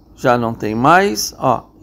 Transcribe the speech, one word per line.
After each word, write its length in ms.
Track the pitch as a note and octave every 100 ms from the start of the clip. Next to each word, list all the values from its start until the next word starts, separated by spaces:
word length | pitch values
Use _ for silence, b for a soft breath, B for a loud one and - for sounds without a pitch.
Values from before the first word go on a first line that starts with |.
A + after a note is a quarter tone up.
| _ -
já 220 | C3 B2
não 160 | A#2
tem 200 | A2+ G#2+
mais, 600 | A2 C3+ F3+ G3+ G#3+ - -
ó, 320 | C3+ A#2+ - _